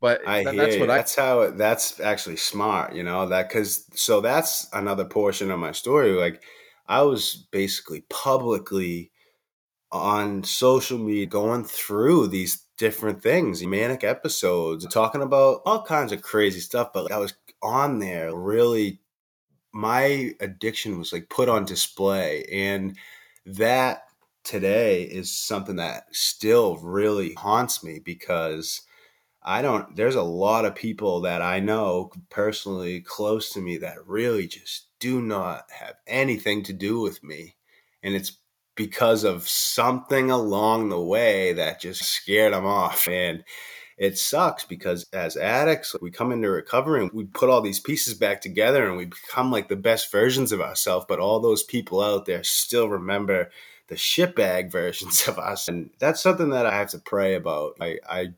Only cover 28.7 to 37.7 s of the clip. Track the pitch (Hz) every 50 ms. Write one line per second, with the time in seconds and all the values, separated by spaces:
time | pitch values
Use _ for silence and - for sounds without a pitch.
28.7 | - - - _ _ _ _ _ _ _ _ _ _ _ _ - 95 113 135 143
29.7 | 117 101 92 - 76 90 110 127 131 123 90 85 85 87 95 101 110 113 110 101
30.7 | 95 - - 110 107 - 107 98 90 87 87 90 87 85 85 90 90 95 98 104
31.7 | 110 110 107 95 90 90 92 92 - 90 - _ - 104 104 107 110 - - 101
32.7 | 95 92 90 90 90 90 87 - - - 104 104 110 110 104 - - 101 92 87
33.7 | 87 78 87 76 71 69 78 90 95 107 117 123 117 104 92 85 - - - -
34.7 | - - - _ _ _ - 123 127 127 120 110 107 98 90 87 80 60 - -
35.7 | - - - - - - _ - 113 131 139 135 117 104 - 107 104 104 95 95
36.7 | 95 90 98 101 113 117 110 92 82 - - 73 76 76 82 85 _ _ _ _